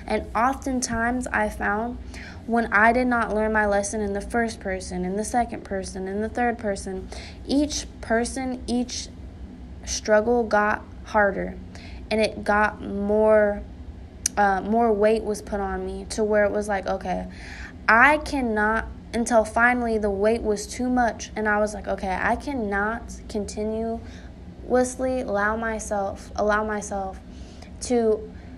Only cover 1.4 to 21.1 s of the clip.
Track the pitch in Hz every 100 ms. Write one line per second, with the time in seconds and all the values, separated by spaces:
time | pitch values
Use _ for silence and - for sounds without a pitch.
1.4 | 214 214 208 208 240 247 - - - -
2.4 | - 233 226 196 226 240 254 240 202 208
3.4 | 214 214 208 202 196 220 202 202 196 240
4.4 | 226 226 196 190 - 180 180 196 214 247
5.4 | 233 175 - 196 185 185 190 202 220 226
6.4 | 240 226 208 196 196 190 180 - - -
7.4 | - 277 294 - - - - 226 233 269
8.4 | 262 254 - 240 240 - - - - -
9.4 | - - - - - - - 214 226 240
10.4 | 220 208 208 - - - - 214 202 180
11.4 | 180 190 - - - - - 214 214 214
12.4 | 208 208 214 180 208 196 202 214 214 214
13.4 | 208 202 - - - - - - - -
14.4 | 202 190 196 226 233 202 214 226 - 208
15.4 | - 202 196 190 185 190 190 - 214 214
16.4 | 202 208 208 196 190 190 185 185 185 -
17.4 | - - - - - 220 269 302 302 285
18.4 | 240 214 208 226 - - - 226 233 233
19.4 | 214 226 240 247 233 220 208 196 214 233
20.4 | 220 202 - - 247 247 233